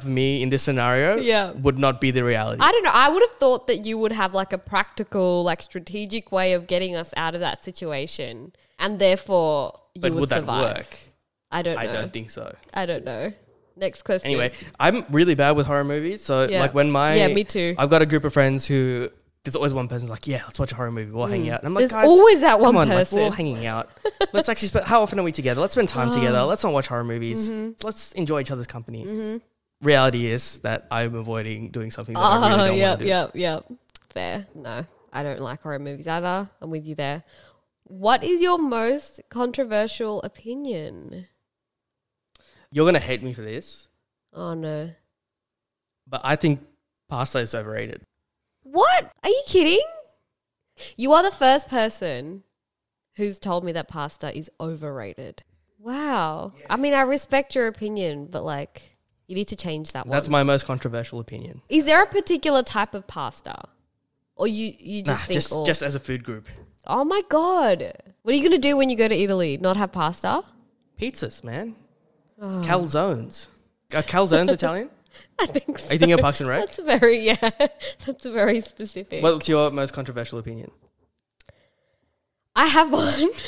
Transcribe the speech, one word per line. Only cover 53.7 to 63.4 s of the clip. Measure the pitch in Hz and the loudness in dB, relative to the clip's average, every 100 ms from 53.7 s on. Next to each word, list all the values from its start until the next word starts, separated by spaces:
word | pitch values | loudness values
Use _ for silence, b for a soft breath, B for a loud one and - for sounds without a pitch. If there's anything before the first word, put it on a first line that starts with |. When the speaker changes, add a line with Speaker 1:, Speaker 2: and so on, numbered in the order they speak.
Speaker 2:
that | 165 - | -6 -8
pasta | 165 147 - 151 135 | -8 -10 -8 -10 -10
is | 156 - | -12 -12
overrated. | 160 160 151 135 101 - 131 - - _ _ _ | -10 -10 -10 -10 -12 -14 -16 -18 -20 _ _ _
Wow. | 214 262 294 240 160 156 202 - | -10 -6 -2 -2 -2 -4 -10 -14
Speaker 1:
Yeah. | - | -6
Speaker 2:
I | 226 | -2
mean, | 285 | 2
I | 277 | 4
respect | 262 277 - 269 277 | 4 0 0 0 0
your | 262 233 | -2 -2
opinion, | 214 214 208 180 147 147 | -4 -8 -4 -4 -6 -10
but, | 175 | -8
like, | 156 143 143 - - _ _ _ - | -6 -8 -10 -16 -20 _ _ _ -12
you | 185 | -8
need | 202 | -6
to | 202 | -8
change | 175 156 156 | -8 -8 -8
that | 131 120 | -10 -4
Speaker 1:
That's | 139 147 | -4 0
Speaker 2:
one. | |
Speaker 1:
my | 147 | 2
most | 139 139 - | 4 2 0
controversial | 127 127 117 117 120 | -6 -6 -8 -8 -12
opinion. | 113 110 - - - | -14 -14 -16 -18 -2
Speaker 2:
Is | 311 294 | 0 4
there | 311 | 4
a | 415 | 4
particular | 403 - 339 311 277 | 0 -2 -2 2 0
type | 247 220 214 | 0 -4 -4
of | 202 - | -8 -12
pasta? | - 131 - | -10 -10 -10